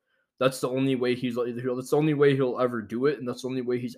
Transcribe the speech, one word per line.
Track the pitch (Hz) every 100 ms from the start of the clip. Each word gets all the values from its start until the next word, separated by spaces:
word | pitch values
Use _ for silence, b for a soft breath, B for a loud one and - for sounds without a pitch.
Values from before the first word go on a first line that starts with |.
| _ _ _ -
That's | 131 135
the | 131
only | 131 135
way | 127 123
he's, | 123 127 120
that's | 120 120 127 123 127
the | 147
only | 156
way | 143 143 135
he'll | 127 110
ever | 127 120
do | 98 113 139
it, | 131
and | 123
that's | 123
the | 127
only | 131
way | 123 123
he's | 120